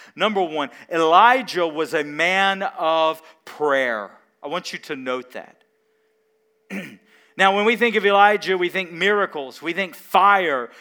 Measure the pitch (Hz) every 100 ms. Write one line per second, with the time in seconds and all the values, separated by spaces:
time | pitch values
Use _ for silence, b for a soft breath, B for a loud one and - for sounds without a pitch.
0 | B - 208 196 170 151 139 B B 165
1 | 160 180 233 262 202 175 170 151 156 156
2 | 147 151 170 190 196 190 190 - 160 160
3 | 160 160 - B - - 147 135 127 110
4 | 98 - _ _ 147 175 - 175 - 139
5 | 127 127 123 104 - _ _ _ _ _
6 | _ _ _ _ _ _ - 196 156 101
7 | _ b b - 196 202 214 226 233 208
8 | 202 202 208 208 165 185 175 190 175 165
9 | 196 208 190 156 131 - 151 170 185 -
10 | - 190 202 196 170 131 117 B